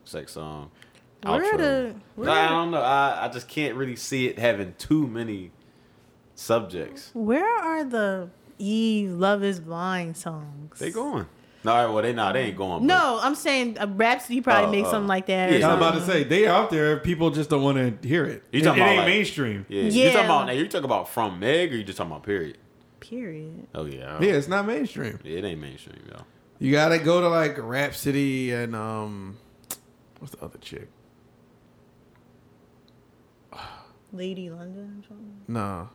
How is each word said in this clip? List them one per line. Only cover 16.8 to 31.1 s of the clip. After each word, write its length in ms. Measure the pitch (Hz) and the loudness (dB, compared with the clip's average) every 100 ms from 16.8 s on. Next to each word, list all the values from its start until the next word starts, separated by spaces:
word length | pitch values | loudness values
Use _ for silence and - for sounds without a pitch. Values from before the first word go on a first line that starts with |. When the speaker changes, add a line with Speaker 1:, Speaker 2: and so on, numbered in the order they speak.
| 151 151 | 2 2
Speaker 3:
People 320 | 160 170 165 | 0 2 2
just 200 | 147 147 | 2 2
don't 120 | 147 | 2
wanna 320 | 139 139 127 107 | 4 4 2 -2
hear 240 | 120 165 147 | 0 0 0
it. 180 | - - | -4 -4
Speaker 1:
You 100 | 131 | 2
Speaker 3:
It, 20 | |
Speaker 1:
talking 180 | 156 151 | 4 6
Speaker 3:
it 40 | - | 6
Speaker 1:
about, 40 | |
Speaker 3:
ain't 60 | - | 6
Speaker 1:
like, 80 | 175 | 4
Speaker 3:
mainstream. 580 | 202 196 - 127 101 98 | 2 0 -2 -2 -2 -4
Speaker 1:
Yeah. 140 | 101 | 0
Speaker 2:
Yeah. 60 | 214 214 262 | 2 6 6
Speaker 1:
You 60 | |
talking 140 | 247 - | 6 6
about 200 | 151 127 | 4 2
now? 60 | |
You 140 | 127 190 | 0 0
talking 180 | 196 139 | -2 0
about 240 | 107 92 | 0 0
from 300 | - 107 87 | -2 -2 0
Meg, 340 | 107 156 175 | 2 2 2
or 20 | 120 | -2
you 80 | |
just 140 | 98 92 | -6 -6
talking 140 | 87 | -6
about 120 | 76 | -6
period? 340 | - 98 78 - - _ _ _ | -4 -2 -2 -10 -20 _ _ _
Speaker 2:
Period. 680 | - 240 226 156 156 165 - - | -14 -12 -10 -12 -14 -16 -14 -10
Speaker 1:
Oh 100 | 147 | -8
yeah. 320 | 65 65 76 | -10 -10 0
Speaker 3:
Yeah, 120 | 190 | 2
it's 140 | 160 143 | 2 0
not 180 | 190 202 | -4 -2
mainstream. 540 | 262 269 - 113 - | -4 -4 -6 -8 -8
Speaker 1:
Yeah, 140 | - 85 | -10 -8
it 40 | 98 | -6
ain't 140 | 80 | -8
mainstream, 380 | 73 65 - - - | -12 -16 -20 -20 -20
yo. 120 | - - _ _ _ | -20 -20 _ _ _
Speaker 3:
You 120 | 131 | 0
gotta 280 | 143 156 165 | 4 4 4
go 220 | 147 175 | 4 4
to, 60 | 175 | 4
like, 280 | 170 156 139 | 2 0 -2
Rhapsody 920 | 113 127 143 - 139 139 139 131 127 | -6 -4 -4 -4 -2 0 0 0 -2
and, 240 | 120 120 113 | -2 -4 -6
um, 600 | 107 110 107 101 95 104 - _ _ - _ _ _ - | -6 -6 -6 -8 -12 -14 -20 _ _ -14 _ _ _ -20
what's 140 | 143 | -20
the 100 | - | -16
other 140 | 76 - | -16 -16
chick? 280 | - - - _ _ | -16 -16 -18 _ _